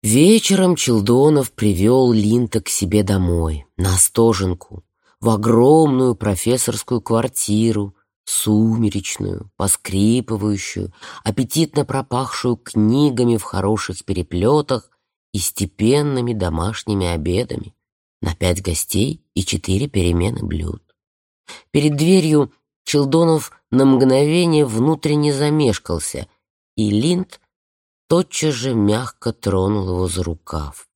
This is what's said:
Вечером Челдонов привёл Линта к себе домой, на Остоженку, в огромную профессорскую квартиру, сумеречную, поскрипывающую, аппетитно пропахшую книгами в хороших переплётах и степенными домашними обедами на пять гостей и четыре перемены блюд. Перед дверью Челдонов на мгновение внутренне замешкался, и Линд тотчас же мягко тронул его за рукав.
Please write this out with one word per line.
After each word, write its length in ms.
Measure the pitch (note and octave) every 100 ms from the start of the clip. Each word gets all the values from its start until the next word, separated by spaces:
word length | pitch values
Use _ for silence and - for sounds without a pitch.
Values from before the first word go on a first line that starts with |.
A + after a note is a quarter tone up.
| G#2
Вечером 600 | A#2 E3+ A3 - F#3+ F#3
Челдонов 760 | E3+ - A2+ G2+ B2 D3 D3+ B2
привёл 580 | - G#2+ F2+ G#2 B2+ B2
Линта 500 | A2+ G#2 A#2+ A#2 A2
к 80 | -
себе 360 | - F#2+ G#2
домой, 640 | G2 G2 F2+ E2+ D#2+ D2+ - -
на 180 | F#2
Остоженку, 920 | F#2 - - A2+ F#2+ F#2+ F2 - F#2 _ _ _ _
в 80 | A#2
огромную 880 | A2 A2 A2+ B2+ D#3+ D#3 C3 C3 A#2
профессорскую 840 | G#2+ F#2 A2+ B2 - - - B2
квартиру, 920 | - A2+ B2+ - - G#2 A2+ G#2+ G2+ _ _ _
сумеречную, 1300 | - - - G#2+ A2+ A2+ G#2+ G2+ - - F#2+ F#2 - _
поскрипывающую, 1400 | G2 - - F#2+ G#2 B2 A2+ A2 G#2 G2+ - F#2+ F#2 _ - -
аппетитно 600 | A2 G#2 B2 D#3+ D#3+ D3+
пропахшую 720 | C#3 C#3 C3 B2 C3 - B2+ A#2
книгами 800 | - A2 G#2+ C3 D3 A#2+ A#2+ A2+
в 80 |
хороших 600 | - G2 G2 A2 - F#2
переплётах 840 | - F#2+ E2+ F2 G#2 D3+ D3 B2 _ _ _ _ _
и 60 | G2+
степенными 960 | - - G2 - G#2+ C#3+ D3 C3 A#2+
домашними 720 | A2 F2+ D#2+ F2+ A2 - G2 F2+
обедами 680 | E2 D2+ F2+ B2+ - - _ _ _ _ _
на 140 | F2
пять 280 | F2 F2 F2+
гостей 640 | F#2+ E2 - F#2 B2+ D#3+ _
и 100 | -
четыре 420 | F#2+ F#2 - F#2+ C#3
перемены 560 | G2+ F2 E2+ F#2+ -
блюд. 400 | E2+ E2 D#2+ D#2+ _ _ _ _ _ _ - - _
Перед 240 | D3 D3+ D3
дверью 560 | D#3+ F#3+ D#3+ D3+ C3 _ _ _
Челдонов 680 | - D3 C3+ D#3+ E3 D#3+ - _ _
на 140 | B2
мгновение 840 | C3+ C3 C3 C3 D3 E3+ E3+ D3+ C#3
внутренне 680 | A2 C#3 D#3 D3+ D3+ D3
замешкался, 920 | C#3 D3 D#3 C3+ G2 - E2+ - C#2 - _ _ _ _
и 160 | - G#2+
Линд 500 | G#2 D3 F3+ F#3 - _ _ _ _ _ _ _
тотчас 440 | E3+ F3+ - D#3
же 200 | B2+ C3
мягко 580 | A2+ G2+ G#2 G2+ - A#2
тронул 560 | - G#2 F#2+ F#2+ G#2 F#2
его 200 | F2+ F#2
за 160 | F2
рукав. 640 | E2+ E2 - D#2+ D2 - -